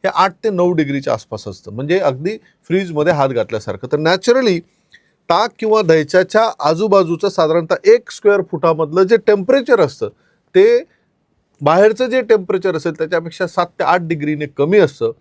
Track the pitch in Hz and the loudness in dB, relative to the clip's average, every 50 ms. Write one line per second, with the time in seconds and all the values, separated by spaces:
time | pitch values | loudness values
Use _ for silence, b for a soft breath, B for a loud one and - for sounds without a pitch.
0 | - 190 - 160 180 196 185 _ - 220 202 175 180 175 180 160 156 139 139 139 | -4 -4 0 0 0 0 -2 _ -6 -4 -2 0 0 0 0 0 -2 -2 -4 -6
1 | 135 135 120 110 - _ - 104 - 104 95 - _ 98 101 117 135 147 170 190 | -4 -4 -6 -6 -6 _ -14 -12 -12 -14 -16 -14 _ -16 -12 -12 -4 -2 -2 0
2 | 185 147 131 127 151 190 220 220 _ _ _ _ _ _ 165 190 196 175 165 147 | 0 -2 -4 -2 -6 -8 -8 -8 _ _ _ _ _ _ -4 -4 -4 -4 -2 0
3 | 151 165 170 147 139 135 131 117 107 - 110 107 - - 95 98 - 127 - 143 | 2 2 2 2 0 0 0 -2 -4 -4 -6 -8 -8 -8 -10 -10 -6 -6 -4 -2
4 | 156 160 180 185 - - 240 262 262 220 180 165 170 _ _ _ _ b b b | 0 0 0 0 2 0 2 2 2 0 -2 -2 -6 _ _ _ _ b b b
5 | b b b b _ _ 170 180 220 233 _ _ 226 214 214 220 214 165 160 160 | b b b b _ _ 0 0 0 -2 _ _ -2 0 0 0 4 2 2 2
6 | 151 147 - 185 185 - - 214 226 226 - _ - 147 165 165 208 220 196 196 | 2 2 0 0 0 2 0 0 0 0 -4 _ -2 -2 0 0 0 2 2 2
7 | 185 160 170 160 - 196 190 - 165 156 160 170 165 160 190 175 - 196 226 240 | 2 2 -2 -4 -4 -4 0 0 0 2 0 0 0 -2 -4 0 4 4 4 4
8 | - - - - - 202 202 202 185 - - 156 131 165 160 147 160 147 151 185 | 2 -8 -20 -2 0 2 2 2 -2 -4 -8 -2 0 0 0 0 -4 -2 0 0
9 | 190 185 233 220 - - 208 202 185 180 269 277 240 233 254 202 170 131 - - | 2 2 2 0 2 0 0 0 2 0 0 0 2 0 2 2 2 0 -2 -8
10 | 113 98 _ _ _ _ _ _ _ _ _ 185 196 226 240 240 330 _ _ _ | -10 -10 _ _ _ _ _ _ _ _ _ 4 4 4 4 2 -2 _ _ _
11 | _ _ _ _ _ _ _ _ _ _ _ _ 143 143 160 180 202 220 214 202 | _ _ _ _ _ _ _ _ _ _ _ _ 0 2 4 6 4 4 4 0
12 | 254 247 226 262 240 220 226 208 185 175 190 190 180 190 170 156 139 175 156 - | -4 -2 -2 -2 2 2 0 0 0 -2 -6 -4 -2 -4 -4 -4 -6 -6 -6 -6
13 | 160 160 175 165 165 170 160 - 190 170 - - 175 175 _ _ 175 - 170 185 | -6 -4 -4 -6 -6 -6 -8 -8 -8 -6 -4 -4 -4 -4 _ _ -2 0 0 -2
14 | 170 160 170 151 143 151 151 147 151 143 _ - 143 156 190 214 180 135 - - | -2 -4 -6 -4 -4 -6 -4 -6 -6 -10 _ -4 -2 2 4 2 2 2 0 -4
15 | 117 113 113 _ | -6 -6 -6 _